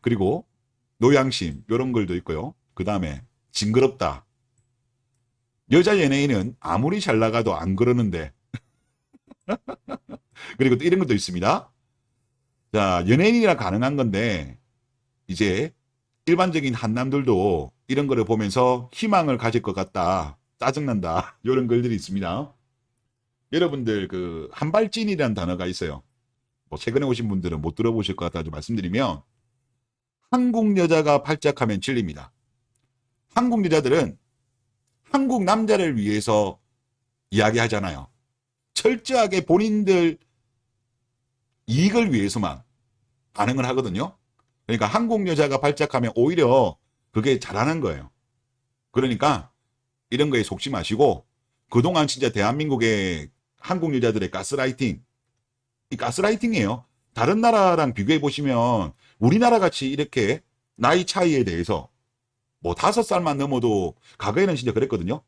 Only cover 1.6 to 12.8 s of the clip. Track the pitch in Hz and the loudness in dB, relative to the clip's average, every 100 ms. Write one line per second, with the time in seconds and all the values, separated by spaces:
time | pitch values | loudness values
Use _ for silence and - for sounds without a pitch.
1.6 | - 117 127 117 95 90 - 78 - - | -4 -2 0 -2 -2 -6 -6 -8 -8 -14
2.6 | _ - 92 101 82 67 - _ _ - | _ -8 -4 -4 -6 -10 -16 _ _ -6
3.6 | 104 117 131 131 82 65 _ _ _ _ | 0 2 2 0 -6 -6 _ _ _ _
4.6 | _ _ _ _ _ _ _ _ _ _ | _ _ _ _ _ _ _ _ _ _
5.6 | _ 151 180 202 147 135 143 110 101 - | _ 4 6 4 2 2 2 0 -2 -8
6.6 | - 92 139 208 185 110 113 117 107 80 | -4 -2 0 -2 0 2 2 0 -2 -2
7.6 | 85 95 123 123 107 85 71 _ _ - | -2 2 2 4 0 -2 -8 _ _ -18
8.6 | _ _ _ _ _ _ _ - - - | _ _ _ _ _ _ _ -18 -8 -8
9.6 | - 381 - - - - _ - - - | -8 -16 -14 -16 -14 -20 _ -20 -18 -2
10.6 | 131 123 160 185 156 104 - 90 98 175 | 0 2 2 2 2 0 -2 -2 0 0
11.6 | - _ _ _ _ _ _ _ _ _ | -4 _ _ _ _ _ _ _ _ _
12.6 | _ 107 | _ 0